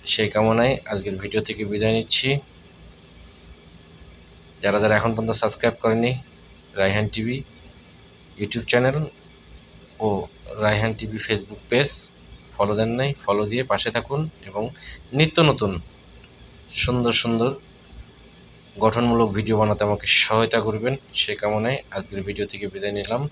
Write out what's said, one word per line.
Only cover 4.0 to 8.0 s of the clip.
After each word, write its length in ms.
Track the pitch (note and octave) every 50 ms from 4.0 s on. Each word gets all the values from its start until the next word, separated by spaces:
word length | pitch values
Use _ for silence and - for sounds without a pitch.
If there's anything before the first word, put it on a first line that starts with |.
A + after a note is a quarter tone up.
| - - - - - - - - - - - - -
যারা 140 | G2+ G2+ G#2 G#2
যারা 100 | G#2+ G#2+ G#2
এখন 120 | G#2+ A#2 A2
পর্যন্ত 160 | A2 A2+ A2+ A2 -
সাবস্ক্রাইব 340 | A2+ G#2 - - - A#2 A2+ - -
করেনি 280 | A2+ A2 A2+ A#2 A#2+ B2+ B2+ - - - - - - - - - - - G2+
রায়হান 260 | G2 F#2+ G2 G#2+ G#2+ G#2 -
টিভি 240 | - A2 A#2 B2 C#3 - - - - - - - - - - - -